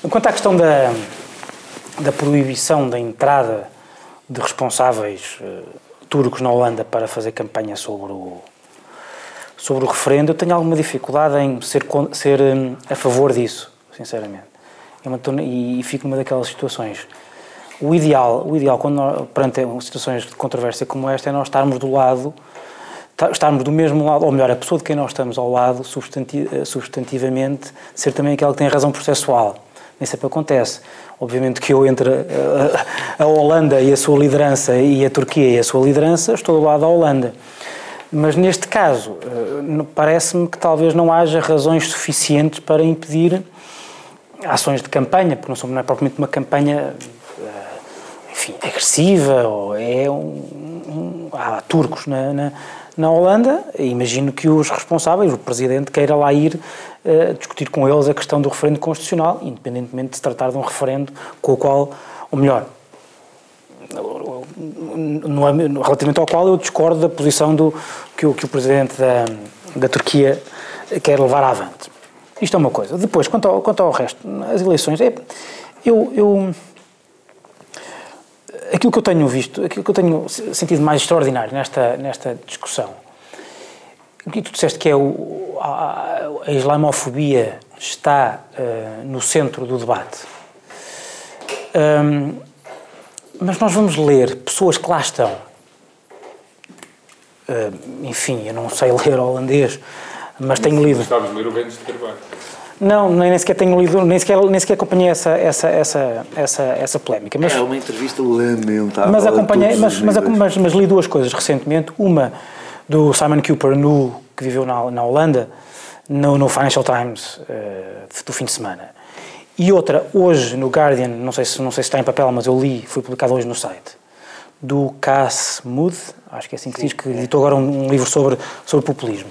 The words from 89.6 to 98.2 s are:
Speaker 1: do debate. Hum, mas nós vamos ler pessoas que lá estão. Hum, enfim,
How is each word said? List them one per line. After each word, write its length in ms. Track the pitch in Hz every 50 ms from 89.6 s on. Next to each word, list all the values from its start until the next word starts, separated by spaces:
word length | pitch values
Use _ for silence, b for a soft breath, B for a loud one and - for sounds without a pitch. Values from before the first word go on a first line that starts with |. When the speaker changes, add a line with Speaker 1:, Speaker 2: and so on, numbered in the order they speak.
| 127
Speaker 1:
do 120 | 120 127 120
debate. 400 | 113 117 117 - - - - - - - - - - - _ - B B B B B B B B B B B B B B B B B B B - - - -
Hum, 600 | 170 151 151 151 147 147 147 147 147 139 143 - - - - _ _ _ B B B B B B B B B B B _ - - -
mas 180 | 185 180 185 -
nós 140 | 226 202
vamos 240 | 175 208 214 190 151
ler 400 | 151 151 147 143 131 127 127 127
pessoas 400 | 127 - - - - 196 180 -
que 120 | - - -
lá 100 | 175 156
estão. 320 | 139 - - - - 104 - - - - _ _ _ _ _ _ _ _ _ _ _ _ - - - - - - _ _ _ _ - _ - - - _ _ _ _ _ - _ _ _ _ _ _ -
Hum, 560 | 127 117 110 104 95 90 - - 127 135 139 131
enfim, 380 | 117 -